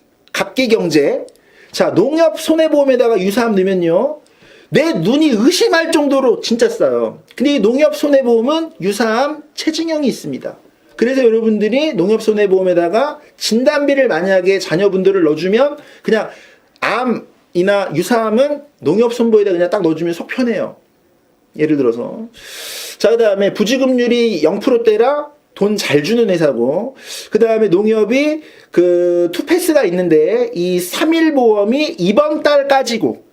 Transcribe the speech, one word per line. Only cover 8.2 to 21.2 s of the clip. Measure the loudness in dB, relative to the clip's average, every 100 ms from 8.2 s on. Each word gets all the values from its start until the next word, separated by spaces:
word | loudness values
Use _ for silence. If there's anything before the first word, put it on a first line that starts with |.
| 2 0 0 -2 -4 -6
유사암 | -6 -2 -2 0 -2 -4 -14 -8
체증형이 | -6 -4 -4 -2 -2
있습니다. | -4 -8 -10 -10 -14 _ _ _ -2
그래서 | 0 2
여러분들이 | 2 2 2 0 0 0 0
농협 | 0 0 0
손해보험에다가 | 0 0 2 2 2 2 2 0 -2 -6 -18 _
진단비를 | -2 0 2 2 0 2 2
만약에 | 0 2 2 2 0
자녀분들을 | -2 0 0 2 2 2
넣어주면, | 0 0 0 2 0 -2 -16 -10
그냥 | -2 -2 -2 -12 -20 _ _ _
암이나 | -4 -2 -2 -4 -8 _ _ -2 0 0 -2 -4
유사암은 | -2 0 0 0 0 -2 -10 _
농협 | -2 0 0
손보에다 | 0 2 2 2
그냥 | 0 0
딱 | 0
넣어주면 | -2 -2 -4
속 | -6 -8
편해요. | -4 -4 -2 -6 -10 _ _ _ _